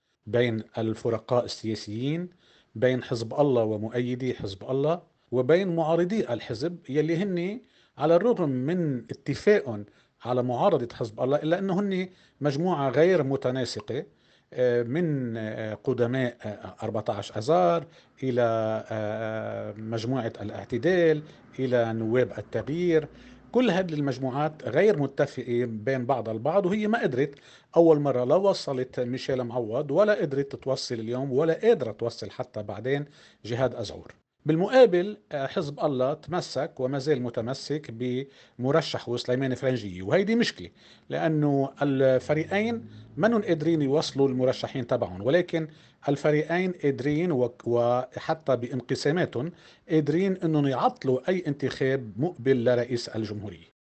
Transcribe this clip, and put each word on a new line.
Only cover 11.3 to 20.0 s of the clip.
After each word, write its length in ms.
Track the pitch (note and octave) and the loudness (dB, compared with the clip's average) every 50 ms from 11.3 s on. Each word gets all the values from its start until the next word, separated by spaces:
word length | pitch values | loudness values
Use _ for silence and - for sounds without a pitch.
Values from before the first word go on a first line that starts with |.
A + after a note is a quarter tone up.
| C#3+ | 0
إلا 220 | D3+ D3+ D#3 E3+ G3 | 0 2 0 0 0
إنه 220 | F#3+ G3 F3+ G3 | 0 -2 0 0
هن 280 | G#3 G3 F#3+ F#3 F3+ F3+ - _ _ _ _ - | 0 0 -2 -2 -4 -6 -10 _ _ _ _ -2
مجموعة 500 | C3+ D3 C3+ D3 F3 F#3 E3+ C#3+ C#3 C3 | -2 -2 0 0 0 0 0 0 0 2
غير 320 | A#2+ C#3+ E3 F#3 F#3 D#3 | 4 6 6 6 6 4
متناسقة، 840 | C3+ C3+ C3+ C3 - B2+ B2+ C3 B2 - - G#2+ - - A2+ D3 - - _ _ _ _ _ _ _ _ | 2 2 0 0 0 0 0 0 -4 -4 -6 -10 -6 -6 -6 -6 -6 -10 _ _ _ _ _ _ _ _
آه، 300 | - B2+ B2 B2 A#2+ A#2+ | -2 0 2 2 4 2
من، 540 | A#2 A#2 C3+ F3 F3+ D#3+ D3 C3+ B2 A#2 A2+ | 0 0 -2 0 0 0 0 -2 -2 -4 -4
آه، 380 | A2+ G#2+ A2 A2+ A#2 A2 G#2+ G#2 | -6 -6 -6 -6 -6 -6 -6 -8
قدماء، 640 | - - C3+ B2 A2+ A#2+ A#2 C3 C3+ B2+ A#2+ - - | -4 -2 -2 2 2 2 2 2 0 0 -2 -2 -6
آه، 340 | - G#2+ G2+ - - G2 - - | -10 -10 -10 -10 -12 -16 -12 -8
أربعتاش 500 | A2 G#2 G#2 G#2+ - A#2+ G#2+ G2+ - - | -6 -4 -4 -2 -4 -4 -4 -4 -8 -8
أذار، 540 | - G#2+ G#2+ C3+ E3 F3+ F3+ E3+ E3+ E3 D3 - - - _ _ _ - | -8 -6 0 2 4 4 4 4 2 0 -2 -8 -20 -20 _ _ _ -6
إلى، 200 | C3+ C3 A#2+ B2 | -4 -2 2 2
آه، 420 | A#2+ A2+ A2+ A2+ A2 A2 A2 A2 - - | 2 2 2 2 0 0 -2 -4 -4 -6
آه، 840 | A2 A2 G#2+ G#2 A2 A2 A2+ A2 A2 A2 G#2+ A2 A2 G#2+ G#2+ G#2+ G#2 | -6 -4 -4 -4 -4 -4 -4 -6 -6 -6 -6 -6 -8 -8 -8 -10 -10
مجموعة 560 | G#2+ A2 A2 A2+ A2 | -10 -8 -6 -6 -4